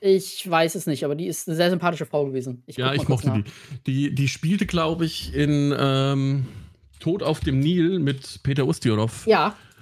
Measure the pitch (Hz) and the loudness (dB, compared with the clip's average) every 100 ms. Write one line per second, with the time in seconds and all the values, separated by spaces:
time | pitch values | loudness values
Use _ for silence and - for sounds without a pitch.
0 | 196 190 185 - 190 165 165 190 165 143 | 2 2 0 -10 0 2 2 0 -4 -2
1 | 147 147 180 160 - 160 175 180 175 160 | -2 -4 -4 -6 -4 0 2 2 0 -2
2 | 165 147 139 131 127 123 - 127 127 143 | -2 -2 -2 -4 -6 -10 -10 -4 0 0
3 | - 131 135 110 104 - - 123 - 135 | 0 0 0 0 -2 -10 -16 -8 -4 -2
4 | 143 135 135 - 160 202 190 170 160 165 | 0 0 -2 -2 -2 0 0 0 0 0
5 | 165 - - 139 147 147 143 143 139 135 | -2 -4 -4 0 2 2 2 2 2 2
6 | 139 139 135 139 131 - - - _ - | 2 2 0 0 -4 -8 -20 -20 _ -8
7 | 160 190 147 156 - 135 147 180 165 190 | -4 -2 -2 -2 0 2 2 2 2 2
8 | 139 135 - - - 139 131 165 120 107 | 0 -2 -8 -8 -2 0 0 0 2 2
9 | 113 - - 190 180 - - - | 0 0 2 4 2 -2 -14 -12